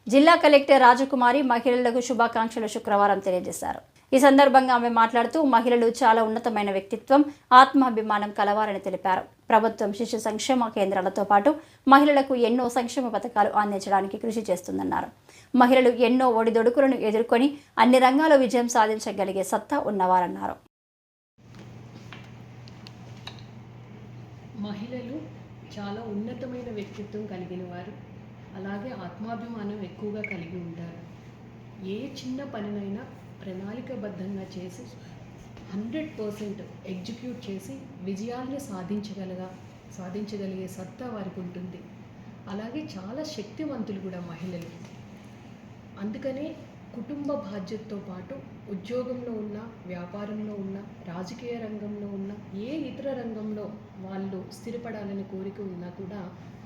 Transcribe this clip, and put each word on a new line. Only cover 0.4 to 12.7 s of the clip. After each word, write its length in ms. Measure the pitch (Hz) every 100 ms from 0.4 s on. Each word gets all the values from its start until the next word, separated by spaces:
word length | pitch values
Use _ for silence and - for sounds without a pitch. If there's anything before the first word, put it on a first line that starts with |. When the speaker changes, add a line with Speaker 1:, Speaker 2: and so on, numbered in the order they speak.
| 311 285 277 269
Speaker 1:
రాజకుమారి 600 | 247 247 269 262 240 269
మహిళలకు 600 | 262 233 254 247 247 247
శుభాకాంక్షలు 640 | 247 226 233 233 226 233 214
శుక్రవారం 520 | 226 220 202 208 196
తెలియజేశారు. 640 | 190 180 180 170 - - - _ - 269
ఈ 40 |
సందర్భంగా 540 | 277 269 277 262 262
ఆమె 160 | 240 240
మాట్లాడుతూ, 520 | 226 226 233 233 320
మహిళలు 460 | 294 233 240 240 233
చాలా 360 | 233 240 226
ఉన్నతమైన 480 | 220 226 240 214 202
వ్యక్తిత్వం, 520 | 190 196 214 - 277 294 - -
ఆత్మాభిమానం 760 | 254 269 277 254 220 220 208 208
కలవారని 480 | 208 208 208 214 196
తెలిపారు. 420 | 196 185 196 185 - _ -
ప్రభుత్వం 440 | 226 220 220 214
శిశు 240 | 208 233 220
సంక్షేమ 500 | 220 214 - 262 226
కేంద్రాలతో 560 | 220 190 196 190 196
పాటు 320 | 196 202 240 302 - _ -
మహిళలకు 480 | 277 294 277 269 254
ఎన్నో 340 | 226 247
సంక్షేమ 380 | 240